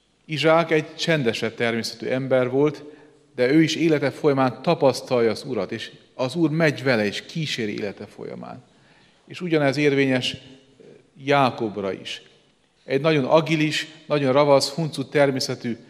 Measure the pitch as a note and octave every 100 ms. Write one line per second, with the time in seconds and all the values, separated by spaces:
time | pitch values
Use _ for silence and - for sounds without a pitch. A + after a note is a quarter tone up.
0 | _ _ - D3+ D#3 D#3+ E3 D#3 D3+ -
1 | - D#3+ A#2+ A2 A2+ - A#2+ A2+ G#2+ -
2 | A#2 B2+ C3 C3 B2+ C3 D3+ D3+ - -
3 | - _ _ - B2 D#3 D#3+ - E3 D3
4 | C#3 - D3+ C3+ C3 B2 - E3 C#3 A#2+
5 | - B2+ A#2 G#2+ C#3+ A#2 F2+ A2+ - -
6 | _ - B2+ D#3 D#3+ D#3 D#3+ B2 C3 A#2+
7 | G#2 F#2+ - E3 D3+ - A2 G#2 G#2 F#2+
8 | G#2 - - B1 B1 B1 - _ _ _
9 | _ _ _ C#3 F#3 D#3+ C#3+ C3+ D3 C#3
10 | C3+ B2+ B2+ - - - _ _ - -
11 | _ - C#3 C#3+ C3 - A2+ G2+ G2 -
12 | - - - _ _ _ _ _ - C3+
13 | D#3 D#3 B2+ D#3 D3+ D#3 D3+ D3 - -
14 | - D3 C#3 C3 D3 C#3 - - D#3+ -
15 | B2+ D3+ C#3+ C3 B2 B2 B2 A2+